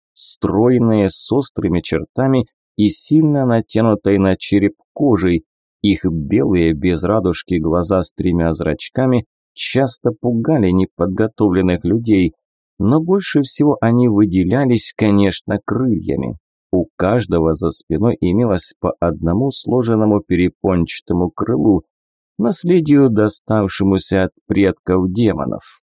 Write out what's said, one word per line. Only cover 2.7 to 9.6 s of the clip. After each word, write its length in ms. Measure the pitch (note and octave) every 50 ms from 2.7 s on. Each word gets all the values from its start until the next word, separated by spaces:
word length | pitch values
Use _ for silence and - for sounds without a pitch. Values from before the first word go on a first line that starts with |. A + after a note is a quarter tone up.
| _
и 140 | - G#2 G2+
сильно 560 | - - - - D3+ D#3 D#3+ D3+ D3 C#3+ C3+
натянутой 720 | B2 A#2 A2+ G#2+ - - A#2 A2+ A2+ G#2+ G2+ - G2 G2+ G2
на 180 | G2 F#2+ F#2
череп 380 | - - - - G2+ G2 G2+ - _ _ _ _
кожей. 520 | - D3 C#3+ A#2 F#2 F2+ F#2 E2+ E2 - _ _ _ _ _ _ _
Их 240 | - G#2 G2 - -
белые, 680 | F#2 E2 D#2+ D2 C2+ F2+ A2+ C#3 - G2 F2+ E2 E2 E2
без 300 | C#2+ C#2 F2+ F2 D#2 E2+
радужки 560 | F2+ G#2 A2+ F#2 F#2 E2+ - - - F2+ E2
глаза 420 | D#2 D#2+ D#2 F2 F2+ D#2+ G2+ F#2
с 100 | F2 -
тремя 420 | - - - F2+ E2+ E2+ E2 E2 D#2+
зрачками 720 | D2 E2+ D#2+ D2+ - - - - - C3 C3 B2+ A#2+ A#2+ - _ _ _ _ _
часто 580 | -